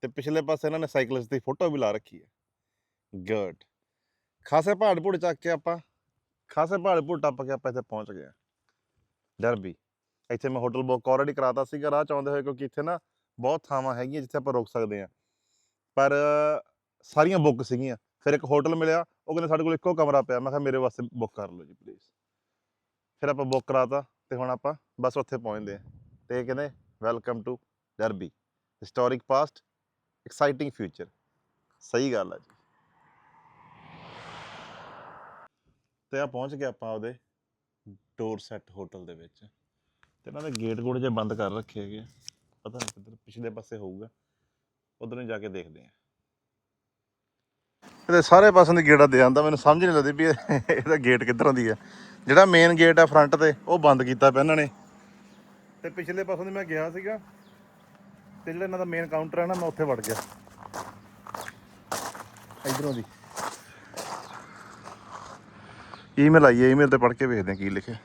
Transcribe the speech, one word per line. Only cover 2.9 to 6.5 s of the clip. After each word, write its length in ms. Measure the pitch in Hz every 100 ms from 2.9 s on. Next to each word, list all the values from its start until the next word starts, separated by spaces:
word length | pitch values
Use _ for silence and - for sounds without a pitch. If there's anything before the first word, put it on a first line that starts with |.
| _ _
ਗੁੱਡ। 420 | 101 90 110 95 80 _ _ _ _ _ _ _ _
ਖਾਸੇ 300 | - 151 165
ਪਹਾੜ 260 | 202 214 180
ਪਹੂੜ 160 | 170 185
ਚੱਕ 220 | 175 160
ਕੇ 100 | 170
ਆਪਾਂ, 280 | 165 170 170 - _ _ _ _ _
ਖਾਸੇ 340 | _